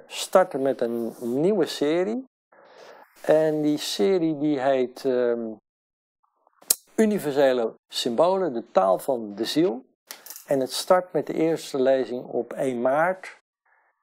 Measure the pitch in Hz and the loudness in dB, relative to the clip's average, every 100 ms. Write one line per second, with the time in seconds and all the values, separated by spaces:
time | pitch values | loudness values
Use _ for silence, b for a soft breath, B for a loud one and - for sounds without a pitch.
0 | - - - 190 185 139 135 120 120 117 | -8 -12 0 2 2 0 -2 -2 -4 -4
1 | 113 - 120 127 165 214 151 - 147 165 | -6 -6 -4 0 0 0 -2 -2 -2 0
2 | 190 240 262 _ _ B B B B B | -2 -4 -10 _ _ B B B B B
3 | B - - 156 156 151 151 147 - - | B -8 2 2 4 2 0 0 -2 -2
4 | 202 190 160 151 151 143 131 135 127 - | 2 2 0 -2 -2 0 0 0 0 -2
5 | 135 123 123 120 113 107 _ _ _ _ | -2 0 0 0 -4 -10 _ _ _ _
6 | _ _ _ _ _ _ - - _ - | _ _ _ _ _ _ -4 -4 _ 2
7 | 220 202 151 139 139 127 113 - _ - | 2 2 0 4 4 4 -2 -6 _ -6
8 | 131 117 170 190 180 117 - - 190 180 | -2 2 2 2 -2 -4 0 2 4 2
9 | - 127 107 101 113 151 175 240 - _ | 0 -4 -6 -6 -2 0 0 -2 -10 _
10 | _ B B B - 139 127 - - 185 | _ B B B -2 -2 0 -4 2 2
11 | 180 156 139 - 160 156 - 139 131 135 | 2 -4 -4 0 0 -2 -4 0 2 2
12 | 117 123 131 123 117 - 139 120 127 139 | 0 -6 -6 -6 -6 -4 -4 -2 0 2
13 | 170 185 - - _ _ _ _ _ _ | 0 -2 -10 -20 _ _ _ _ _ _